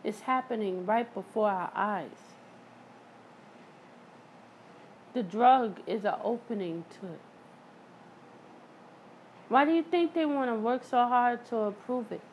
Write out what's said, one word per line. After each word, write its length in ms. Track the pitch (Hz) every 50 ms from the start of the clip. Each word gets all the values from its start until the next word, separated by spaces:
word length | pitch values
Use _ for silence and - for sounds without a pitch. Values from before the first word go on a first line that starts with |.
| -
is 160 | 214 208 -
happening 640 | - - 262 262 254 - 247 220 214 196 185 185 180
right 260 | 185 214 233 240 233
before 380 | - 208 185 - - 226 214 208
our 220 | 196 185 175 - -
eyes. 600 | 175 190 208 208 185 151 120 - - - - - - - - - - - - - - - - - - - - - - - - - - - - - - - - - - - - - - - - - - - - - - - - - - - - - - - - - - - - -
The 80 | 254 220
drug 560 | 175 185 214 240 247 262 262 240 220 180 - - -
is 180 | 190 226 196
an 80 | 208 - - -
opening 640 | 202 240 233 240 - 233 208 190 175 165 170 170 - - -
to 80 | 196 185
it. 140 | 160 - - - - - - - - - - - - - - - - - - - - - - - - - - - - - - - - - - - - - - - - - - - - - - -
Why 160 | 220 254 294
do 60 | 294
you 100 | 330 330
think 320 | 311 339 349 349 339 311 -
they 140 | 339 320 302
wanna 260 | 285 277 262 247 233
work 300 | 220 214 233 247 254 254
so 240 | - - 247 240 240
hard 360 | 254 247 240 247 240 240 240 -
to 100 | 240 226
approve 540 | 214 208 202 208 - - 247 254 233 208
it? 100 | 190 147 - -